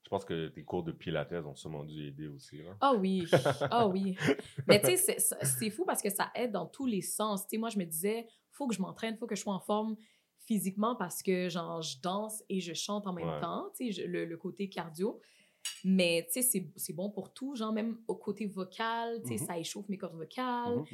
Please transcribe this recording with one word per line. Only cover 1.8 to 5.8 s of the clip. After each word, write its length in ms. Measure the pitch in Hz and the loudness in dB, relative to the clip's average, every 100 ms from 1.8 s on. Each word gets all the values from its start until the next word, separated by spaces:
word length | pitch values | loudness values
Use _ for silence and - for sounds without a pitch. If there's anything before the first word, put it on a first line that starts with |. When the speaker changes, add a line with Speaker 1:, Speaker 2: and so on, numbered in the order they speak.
Speaker 1:
dû 220 | 76 76 73 | -8 -8 -10
aider 200 | 69 76 | -8 -10
aussi, 300 | 71 - 147 | -12 -16 -16
là. 180 | 160 95 | -14 0
Speaker 2:
Ah 120 | 277 | 4
oui, 320 | 240 190 190 170 | 4 4 2 6
Speaker 1:
<laughs> 400 | 160 143 - 139 | 6 6 2 2
Speaker 2:
ah 160 | 233 220 | 4 4
oui. 280 | 185 196 185 147 - - - - | 4 0 0 2 2 -2 -8 6
Mais 120 | - | 8
tu 60 | 202 | 8
sais, 100 | 359 | 4
c'est, 220 | - - | 4 2
c'est, 260 | - - - | 0 0 0
c'est 240 | - 220 | 0 -2
fou 160 | 208 | 0